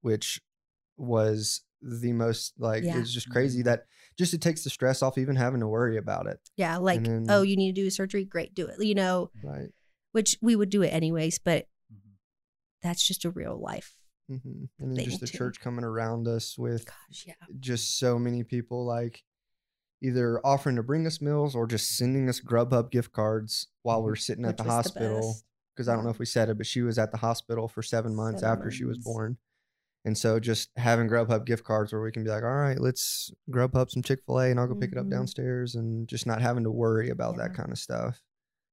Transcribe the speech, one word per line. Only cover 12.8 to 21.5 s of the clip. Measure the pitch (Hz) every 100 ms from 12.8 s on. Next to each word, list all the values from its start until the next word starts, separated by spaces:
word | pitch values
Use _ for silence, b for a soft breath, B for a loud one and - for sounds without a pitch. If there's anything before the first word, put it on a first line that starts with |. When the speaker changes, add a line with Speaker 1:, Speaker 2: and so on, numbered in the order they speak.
Speaker 2:
that's | 175 175 -
just | 190 175
a |
real | 180 - -
life | - - - - _ _ -
Speaker 1:
Mm-hmm. | 131 131 - 131 -
And | 131 127
then |
just | 127
Speaker 2:
thing | -
Speaker 1:
the | 123
Speaker 2:
too. | -
Speaker 1:
church | 123 -
coming | 123 120
around | 117 110 113 117 117
us | 117 - -
with | 120 117 -
Speaker 2:
Gosh, | - - - -
yeah. | - - 135
Speaker 1:
just | 127 117 - -
so | 127 120
many | 120 120
people, | 120 123 117 123 123
like, | 117 120 - _ _ _ _ _ _ _ _
either | 131 123 120 117 139
offering | 139 147 120
to |
bring | 120 156 160
us | 160
meals | 147 147 147